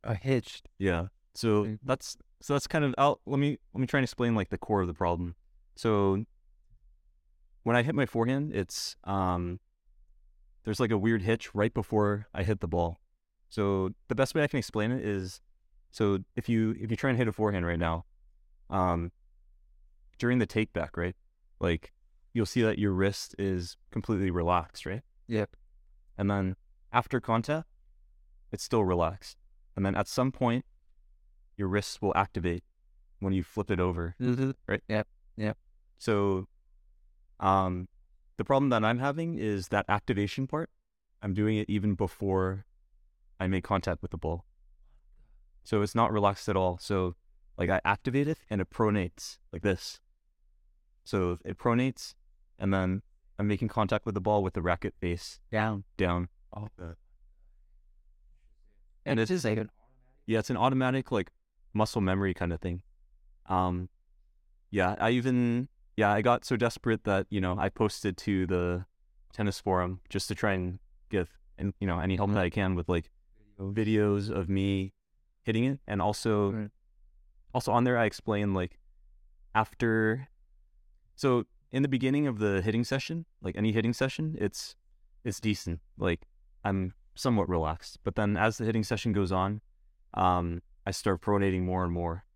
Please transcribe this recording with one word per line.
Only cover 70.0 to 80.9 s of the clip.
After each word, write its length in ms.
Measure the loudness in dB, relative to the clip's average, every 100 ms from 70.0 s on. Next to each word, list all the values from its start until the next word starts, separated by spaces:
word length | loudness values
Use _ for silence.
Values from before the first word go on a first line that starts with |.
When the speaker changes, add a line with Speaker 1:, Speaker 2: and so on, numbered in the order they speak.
| -6
Speaker 2:
just 200 | -6 -4
to 60 | -2
try 180 | 0
and 260 | 0 -2 -8 -16 -20 -4
give, 200 | -4 -4 -8 -20 -6
and, 160 | -6 -2
you 80 | -2
know, 120 | 0
any 160 | 0 0
help 140 | 0
Speaker 1:
Mm-hmm. 60 | 2
Speaker 2:
that 80 | 0
I 40 |
can 260 | 0 -2 -2
with, 120 | 0
like, 240 | -2 -2 _ _ _ _ -12
videos 720 | -6 -2 2 4 4 2 0
of 180 | -4 -2
me 460 | 0 0 0 -4 _ _ _ _ _
hitting 220 | -2 0 0
it. 140 | -2 -4
And 140 | -2
also, 500 | 0 0 0 2 2
Speaker 1:
Right. 180 | -2 -8 _ _ _ -20 _ _ _ -8
Speaker 2:
also 200 | -6 2
on 100 | 2
there, 140 | 4 4
I 80 | 2
explain, 480 | 0 -4 0 0
like, 260 | 0 -2 -8 -20 -20 -20 -20 -20 _ -4
after, 760 | 0 0 0 0 4 2 0 -6 _ _ _ _ _ _